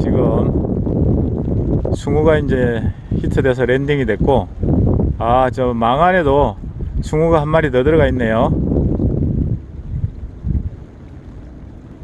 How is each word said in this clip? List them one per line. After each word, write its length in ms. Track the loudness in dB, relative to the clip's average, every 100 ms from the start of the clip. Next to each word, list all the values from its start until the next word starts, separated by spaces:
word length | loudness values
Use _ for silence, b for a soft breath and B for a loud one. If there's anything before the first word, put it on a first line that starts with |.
지금 1900 | 2 2 2 2 0 0 0 -2 -2 0 2 2 0 -2 -2 -2 0 0 0
숭어가 440 | -4 0 2 4 2
이제 440 | 2 0 0 0 -2 -6 -4 -4
히트돼서 500 | -2 0 2 2 2
랜딩이 400 | 2 0 0 0
됐고, 420 | 0 2 2 0 -4 0 2 2 2 0 0
아, 320 | 0 2 2
저 220 | 0 -2
망안에도 840 | 0 2 2 4 4 4 4 2 0 -10 -8 -6 -4
숭어가 400 | -2 0 2 2
한 80 | 4
마리 200 | 2 2
더 120 | 2
들어가 240 | 4 4 4
있네요. 440 | 2 0 2 2 0 0 0 0 0 0 0 -2 -2 -2 -4 -8 -14 -10 -6 -6 -8 -14 -8 -4 -2 -4 -10 -18 -20 -20 -20 -18 -18 -18 -18 -18 -18 -20 -18